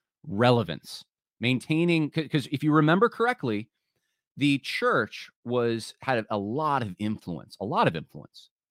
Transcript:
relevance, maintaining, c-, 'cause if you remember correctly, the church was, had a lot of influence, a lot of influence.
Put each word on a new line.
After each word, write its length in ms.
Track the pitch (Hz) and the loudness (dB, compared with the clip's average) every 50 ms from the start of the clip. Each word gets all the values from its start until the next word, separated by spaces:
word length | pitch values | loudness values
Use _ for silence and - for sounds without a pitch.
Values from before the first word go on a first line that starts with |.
| _ _ _ _ - | _ _ _ _ -14
relevance, 760 | - 98 101 120 123 123 117 101 82 76 57 - - - - - _ _ _ _ _ _ - | -6 0 2 4 4 4 4 2 -2 -6 -10 -12 -16 -18 -18 -18 _ _ _ _ _ _ -4
maintaining, 720 | 110 120 127 117 - - 156 160 170 175 170 160 151 139 - | 0 0 0 0 0 -2 0 0 2 2 2 2 0 0 -2
c-, 160 | 160 151 131 | -4 -4 -2
'cause 180 | - 151 123 - | -2 -2 -2 -2
if 120 | - 135 151 | -4 -2 2
you 80 | 151 | 4
remember 380 | 147 156 151 151 170 196 233 220 | 4 6 6 6 4 4 2 2
correctly, 600 | - - 226 240 247 - - 120 107 101 113 - _ _ _ _ _ _ _ _ _ _ _ _ - | 0 0 -2 -2 -2 -2 -2 -4 -4 -4 -6 -8 _ _ _ _ _ _ _ _ _ _ _ _ -6
the 220 | - 135 143 143 131 | 0 2 2 2 0
church 720 | - - - - 240 247 214 135 107 - - - - - _ _ - | -2 -6 -6 -2 0 0 2 2 0 -2 -6 -14 -18 -18 _ _ -8
was, 500 | 117 120 123 120 117 113 113 110 - - - | -4 -2 0 0 0 0 -2 -6 -10 -16 -10
had 220 | - 135 131 113 107 - | -4 -2 -2 -2 -2 -2
a 80 | 113 | -4
lot 460 | 104 98 104 117 147 156 151 143 131 117 | -4 -2 -4 -4 -2 -2 0 0 -2 -2
of 120 | 101 90 - | -4 -6 -6
influence, 580 | 104 107 107 - - 92 85 67 52 - - - | -4 -4 -4 -6 -8 -10 -10 -10 -12 -14 -12 -10
a 60 | 95 | -8
lot 220 | 107 165 214 220 | -4 -2 0 0
of 80 | 131 82 | 0 0
influence. 560 | 78 71 - - 73 - - _ - - _ _ _ _ _ | -4 -10 -12 -16 -20 -20 -20 _ -20 -20 _ _ _ _ _